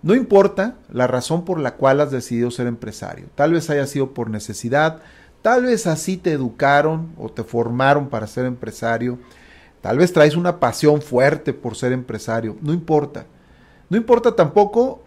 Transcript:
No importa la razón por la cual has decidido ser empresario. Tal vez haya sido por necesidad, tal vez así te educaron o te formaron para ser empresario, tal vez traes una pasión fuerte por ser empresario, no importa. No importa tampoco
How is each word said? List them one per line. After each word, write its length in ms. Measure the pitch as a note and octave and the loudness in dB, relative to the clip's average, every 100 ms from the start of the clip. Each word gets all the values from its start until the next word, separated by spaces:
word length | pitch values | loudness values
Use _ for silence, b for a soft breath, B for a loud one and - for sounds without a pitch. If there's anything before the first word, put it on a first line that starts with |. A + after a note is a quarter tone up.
No 120 | D#3 A#3+ | 2 2
importa 600 | B3 G3+ G3 G3+ G#3+ - - | 6 6 6 2 -4 -6 -10
la 160 | A#2+ B2 | -2 0
razón 380 | B2+ - E3 F3 | 0 -2 -4 -2
por 140 | E3+ | -4
la 160 | C3 - | -4 0
cual 260 | C3+ C#3 | 2 4
has 100 | D3 | 2
decidido 400 | C3 - A#2 A#2+ | -2 -4 -2 -2
ser 160 | A#2+ A#2+ | -2 -6
empresario. 600 | A#2 A2 - G2 D#2+ - - | -6 -12 -12 -14 -14 -14 -2
Tal 180 | C#3+ | 2
vez 160 | E3+ D#3+ | 2 0
haya 160 | C#3+ C3+ | -2 -2
sido 280 | C#3 C3+ | -4 -4
por 160 | C3 A2+ | -4 -6
necesidad, 720 | G#2+ - G#2 A#2+ C#3 D#3+ D#3+ B B B _ | -8 -10 -10 -2 0 0 -2 B B B _
tal 200 | G#3+ B3 | 0 2
vez 220 | B3 A3+ F3 | 2 0 0
así 320 | D#3 - F#3 | -4 -4 -4
te 140 | F3 | -2
educaron 840 | D3 B2 A2+ C#3 C#3+ D3+ D#3+ E3 - | -2 -4 0 2 4 2 -2 -8 -12
o 120 | A2 | -12
te 140 | - | -10
formaron 640 | A2+ A#2 A#2 B2 C3+ C#3+ C3+ | -4 -2 -2 2 4 2 0
para 180 | A2+ G#2+ | -8 -6
ser 180 | - B2+ | -6 -6
empresario, 760 | B2 A2 - A#2 A#2 B2 B2 B B B B B B | -6 -12 -6 -4 -2 -4 -8 B B B B B B
tal 160 | - B2 | -2 2
vez 140 | F3 | 2
traes 220 | E3+ D3+ D#3 | 6 4 4
una 240 | F3+ E3+ | -2 0
pasión 420 | B2 - D3+ D3 | -2 2 2 2
fuerte 520 | C#3+ B2 C3+ D3+ - | 0 2 2 2 -6
por 220 | B2 A#2+ G#2+ | -6 -10 -4
ser 160 | B2+ | -4
empresario, 680 | B2+ B2 G#2+ - A2+ A2+ G#2 | -4 -6 -10 -6 -4 -4 -8
no 120 | D3+ | -4
importa. 520 | E3+ E3 D#3 D3 - - b b b b b b | -4 0 0 0 -12 -18 b b b b b b
No 80 | G3+ | -2
importa 380 | A3+ A#3+ A#3+ A3+ | 2 4 4 2
tampoco 680 | D3+ G3+ G3+ A3+ C4 - | 2 4 2 2 0 -4